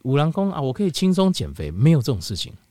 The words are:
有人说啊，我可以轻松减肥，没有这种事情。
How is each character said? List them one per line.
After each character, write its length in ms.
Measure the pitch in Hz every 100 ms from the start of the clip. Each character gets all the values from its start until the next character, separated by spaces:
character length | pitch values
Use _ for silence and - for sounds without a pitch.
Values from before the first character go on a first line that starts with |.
有 140 | 127 139
人 140 | 156
说 200 | 175 196
啊， 100 | 156
我 100 | 135
可 120 | 127
以 80 | 196
轻 200 | - 190
松 220 | 185 190
减 180 | - 78
肥， 180 | 71 76
没 200 | 85 143
有 80 | 156
这 120 | 120
种 100 | 101
事 140 | - 92
情。 180 | - - _